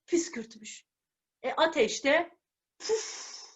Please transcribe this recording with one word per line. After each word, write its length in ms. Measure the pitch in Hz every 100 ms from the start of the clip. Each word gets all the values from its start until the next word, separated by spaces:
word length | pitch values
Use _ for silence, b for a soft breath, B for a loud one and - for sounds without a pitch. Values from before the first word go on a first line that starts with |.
| -
püskürtmüş. 800 | 339 - 240 220 214 214 - _ _ _ _ _ _
E, 80 | 254
ateş 520 | - 320 311 220 -
de 340 | 277 311 339 _ _ _ _ _
puf 680 | - 440 - - - - -